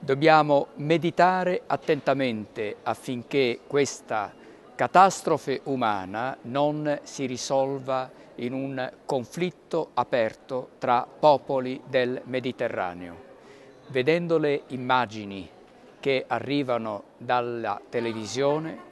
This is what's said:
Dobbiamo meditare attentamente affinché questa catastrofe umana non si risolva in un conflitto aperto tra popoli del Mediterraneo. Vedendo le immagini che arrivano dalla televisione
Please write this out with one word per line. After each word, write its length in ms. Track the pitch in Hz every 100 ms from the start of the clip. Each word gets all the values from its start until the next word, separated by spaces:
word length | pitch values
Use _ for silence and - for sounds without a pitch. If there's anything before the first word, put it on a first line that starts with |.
Dobbiamo 640 | - 135 156 156 151 143 - -
meditare 840 | 147 165 170 - 180 185 180 180 -
attentamente 1080 | - - 151 135 135 131 110 101 - 107 -
affinché 800 | - 110 - 123 117 143 127 117 -
questa 680 | 139 139 - - 113 98 - - - -
catastrofe 880 | - 127 175 190 175 - 151 - 131 -
umana 720 | 135 117 104 92 101 127 135
non 600 | 120 131 147 151 151 147
si 240 | - - 135
risolva 840 | 123 - 135 135 139 131 131 131 - - -
in 160 | 123
un 380 | 131 135 135 127 - -
conflitto 880 | 139 117 - 180 - - 175 -
aperto 760 | - 123 139 110 - - 127 - -
tra 260 | 127 123 -
popoli 760 | - 151 139 - 135 127 131 -
del 340 | 131 123 127
Mediterraneo. 920 | - 127 131 120 120 110 92 87 87 87 - - - - - - -
Vedendo 500 | 131 127 165 170 165
le 240 | 151 143 -
immagini 760 | 131 127 127 117 107 101 98 85 - - - - -
che 260 | 139 131 -
arrivano 760 | 117 107 143 131 120 113 101 - -
dalla 640 | 120 123 120 120 110 104 -
televisione 920 | 123 117 110 107 113 139 151 160 180 -